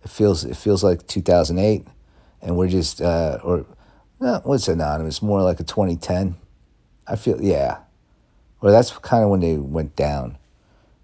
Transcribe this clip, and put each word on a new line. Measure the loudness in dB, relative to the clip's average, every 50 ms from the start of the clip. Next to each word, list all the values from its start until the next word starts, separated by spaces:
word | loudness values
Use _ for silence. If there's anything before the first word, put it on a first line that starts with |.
| -16
it | -10
feels, | -2 2 2 4 2 2 -2
it | -6 -10
feels | -4 0 0 2 2 4
like | 2 2 0 -2
two | -6 -6 -4
thousand | 0 4 4 4 4 2 0 0
eight, | 2 2 2 0 -4 -10 -20 _ _ _ _ _ _ _ _ _
and | -6 -4 -2 0
we're | 0 2
just, | 2 0 0 -2 -4 -4
uh, | -2 0 0 0 0 -2 -4 -4 -2
or, | -2 -2 -2 -4 -6 -14 -20 _ _ _ _ _ _ _ -6
no, | -4 -2 -2 -2 -2
what's | -2 -2 0 0 0
Anonymous? | -2 0 -2 -2 -2 -4 -4 -6 -6 -4
More | -2 -2 0 2 2
like | 2 0 -2
a | -4
twenty | -6 -2 -2 -2 0 -2 -4
ten. | -4 -4 -2 -2 -2 -4 -6 -8 -14 _ _ _ _ _ _ _ _ _ _ _ _ -8
I | -8
feel, | -4 -2 -2 -2 0
yeah. | 0 0 0 0 0 -2 -4 -8 -12 _ _ _ _ _ _ _ _ _ _ _ _ _ _ _
Well, | 4 6 8
that's | 6 6 4 0 -10
kinda | -4 0 2 4 4 4
when | 2 2
they | 2 0 0 -2
went | -4 -4 -4 -6 -6 -4 -4
down, | -2 -2 -2 -2 -4 -6 -8 -12 -14 _ _ _ _ _ _ _ _ _ _ _ _